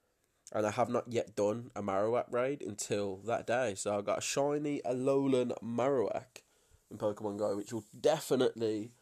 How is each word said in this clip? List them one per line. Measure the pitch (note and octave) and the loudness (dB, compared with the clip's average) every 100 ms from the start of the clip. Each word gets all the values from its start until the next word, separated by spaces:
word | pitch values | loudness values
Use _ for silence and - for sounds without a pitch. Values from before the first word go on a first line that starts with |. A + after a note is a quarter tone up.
| _ _ _ _ - | _ _ _ _ -6
and | G#2+ G#2+ | 0 0
I | |
have | G#2+ A#2 | 2 2
not | A#2+ - | 0 -2
yet | A#2 - | -2 -2
done | - G#2 A#2 A#2+ | 0 0 0 -6
a | - | -8
Marowak | G2+ F#2+ G#2+ A#2+ - | -2 0 2 0 0
raid | A#2+ C3 D3 | 0 0 -2
until | - G#2 - G#2+ G2+ F#2+ | -6 -6 -2 -2 -2 -4
that | G2+ A#2 - | -4 -4 0
day. | A#2 B2 G2 | 0 0 -2
So | G#2 G#2 | -2 0
I | |
got | G#2 - | 2 0
a | |
shiny | - - C#3+ D3 D3 C#3+ | 0 0 2 0 -2 -2
Alolan | - B2+ C3 C#3 C#3 B2+ B2 - | -2 0 2 4 4 4 2 -2
Marowak | A2+ A#2 C3 C#3 G#2 - - - _ _ _ _ - | -4 0 2 2 2 -2 -8 -18 _ _ _ _ -16
in | G2+ | -4
Pokemon | G#2+ G#2 G#2+ G2+ | -2 -2 -4 -2
Go, | G#2 G2+ | -2 -2
which | G#2 | -4
will | A2+ - B2+ | -8 -10 0
definitely, | D3 D#3 - B2+ B2 A2 A2+ G#2+ A#2 _ | 2 2 2 2 2 2 -2 -2 -6 _